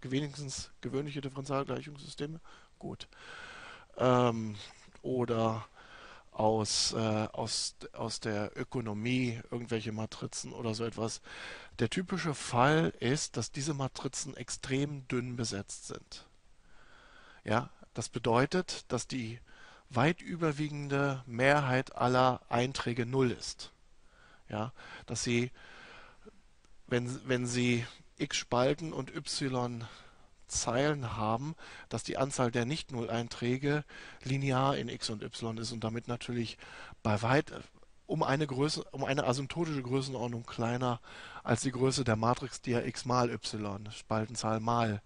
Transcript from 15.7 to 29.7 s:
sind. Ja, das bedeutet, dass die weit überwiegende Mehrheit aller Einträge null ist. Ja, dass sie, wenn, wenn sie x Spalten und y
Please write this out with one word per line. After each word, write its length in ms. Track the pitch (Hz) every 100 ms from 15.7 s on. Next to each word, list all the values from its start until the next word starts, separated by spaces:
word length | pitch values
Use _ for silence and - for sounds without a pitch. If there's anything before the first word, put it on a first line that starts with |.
| - -
sind. 400 | - - - - - - - - - - - - - - - -
Ja, 240 | 107 135 - -
das 160 | - 117
bedeutet, 760 | - 120 117 135 180 185 - -
dass 160 | 127 -
die 320 | 135 113 117 - - - - -
weit 320 | 131 143 175
überwiegende 1000 | - 175 165 143 151 147 143 139 143 131 127
Mehrheit 680 | 117 135 147 139 127 131 -
aller 460 | 123 127 127 127 -
Einträge 560 | 120 127 135 - 120 117
null 260 | 131 127
ist. 400 | 101 - - - - - - - - - - -
Ja, 240 | 107 113 - - - -
dass 180 | 117
sie, 280 | - 120 123 - - - - - - - - - - - - - -
wenn, 320 | 123 120 131 131
wenn 200 | 127 123
sie 380 | 123 123 120 117 - - -
x 180 | 143 -
Spalten 580 | - 123 127 147 160
und 220 | 143 131 160
y 680 | 143 - 139 127 123